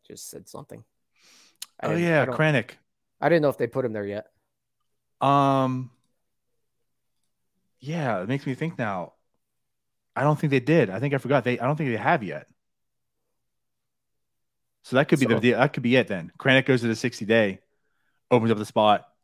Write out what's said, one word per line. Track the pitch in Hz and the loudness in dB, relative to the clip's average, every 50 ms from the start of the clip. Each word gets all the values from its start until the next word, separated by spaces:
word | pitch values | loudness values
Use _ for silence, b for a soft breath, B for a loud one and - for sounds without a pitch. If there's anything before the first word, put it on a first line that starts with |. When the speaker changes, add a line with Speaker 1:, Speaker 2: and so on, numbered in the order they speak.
| _ | _
Speaker 1:
just | - - - - - | -20 -20 -20 -18 -18
said | - - - - | -18 -20 -20 -18
something. | - 143 147 - - 110 113 _ _ _ _ _ _ b b b b b b b b b - - _ - | -18 -18 -18 -18 -20 -20 -20 _ _ _ _ _ _ b b b b b b b b b -20 -20 _ -10
I | - | -6
Speaker 2:
Oh, | 151 | -4
Speaker 1:
didn't, | 156 170 175 | -2 0 0
Speaker 2:
yeah, | 170 165 147 | 2 2 2
Speaker 1:
I | 123 | 2
don't, | 131 123 | 0 0
Speaker 2:
Kranich. | 160 156 156 147 123 104 - - _ _ _ _ _ _ _ _ - | 0 0 2 2 0 -2 -4 -12 _ _ _ _ _ _ _ _ -2
Speaker 1:
I | 139 147 | 0 2
didn't | 170 165 | 2 4
know | 151 139 | 2 2
if | 127 - | 0 -2
they | 131 | -4
put | 117 - 131 127 | -4 -4 -4 -4
him | 117 | -4
there | 107 104 101 | -4 -6 -6
yet. | 101 101 107 - _ _ _ _ _ _ _ _ _ _ _ _ _ _ _ _ _ _ - | -6 -8 -8 -10 _ _ _ _ _ _ _ _ _ _ _ _ _ _ _ _ _ _ -2
Speaker 2:
Um, | 131 139 143 143 139 139 135 135 131 127 127 127 127 113 _ _ _ _ _ _ _ _ _ _ _ _ _ _ _ _ _ _ _ _ _ _ _ _ _ _ _ _ _ _ _ _ _ _ _ _ _ _ | 0 2 2 2 2 2 2 0 0 -2 -4 -6 -8 -12 _ _ _ _ _ _ _ _ _ _ _ _ _ _ _ _ _ _ _ _ _ _ _ _ _ _ _ _ _ _ _ _ _ _ _ _ _ _
yeah, | 127 139 160 170 147 123 107 92 | -12 -8 -6 -4 -4 -2 -4 -4
it | 92 107 | -4 -4
makes | 135 139 - | -4 -4 -4
me | 143 127 | -6 -6
think | - 151 165 - - | -6 -6 -8 -6 -6
now. | 120 107 98 92 85 - _ _ _ _ _ _ _ _ _ _ _ _ _ _ _ _ _ _ _ _ - | -6 -6 -6 -6 -8 -12 _ _ _ _ _ _ _ _ _ _ _ _ _ _ _ _ _ _ _ _ -4
I | 117 | -2
don't | 135 151 151 - | 0 0 0 0
think | - 147 | 0 0
they | 139 131 | 0 2
did. | 117 127 160 170 123 92 | 2 4 2 4 2 2
I | 92 101 | 0 -4
think | 131 143 143 | -4 -2 -2
I | 135 | -2
forgot. | - 120 143 135 113 | 0 0 0 0 2
They, | 127 123 - | 0 -2 -2
I | 117 | -2
don't | 131 151 | -4 -2
think | 151 160 131 | -2 -4 -4
they | 117 107 | -4 -2
have | 110 143 175 143 | 0 0 0 0
yet. | 107 85 73 73 - _ _ _ _ _ _ _ _ _ _ _ _ _ _ _ _ _ _ _ _ _ _ _ _ _ _ _ _ _ _ _ _ _ _ _ _ _ _ _ _ _ _ _ _ _ _ _ | -2 -6 -10 -12 -14 _ _ _ _ _ _ _ _ _ _ _ _ _ _ _ _ _ _ _ _ _ _ _ _ _ _ _ _ _ _ _ _ _ _ _ _ _ _ _ _ _ _ _ _ _ _ _
So | _ - 123 | _ -2 0
that | 131 147 - | 2 2 2
could | 170 139 | 2 2
be | 131 | 2
Speaker 1:
So | 113 113 110 | 2 2 2
Speaker 2:
the, | 117 123 | 2 2
that | 117 110 135 147 | 4 4 2 0
could | - - | 0 -2
be | 120 120 127 | 0 2 2
it | 131 110 - | 2 2 0
then. | 104 90 80 - - - | -2 -8 -8 -10 -10 -4
Kranich | - 135 131 131 127 | 0 2 4 4 4
goes | - 131 120 | 2 0 2
to | 117 | 0
the | 117 113 | -2 -2
sixty | - - 123 - - 107 | -2 -4 -6 -6 -4 -2
day, | 98 113 113 107 98 95 - _ _ _ _ _ _ _ _ _ _ _ _ _ - | 2 2 4 2 2 -2 -6 _ _ _ _ _ _ _ _ _ _ _ _ _ 0
opens | 127 120 113 113 | 2 2 2 2
up | 113 107 | 0 0
the | 107 | -2
spot, | - - 113 107 107 104 95 - _ _ _ | -2 0 2 4 4 4 2 0 _ _ _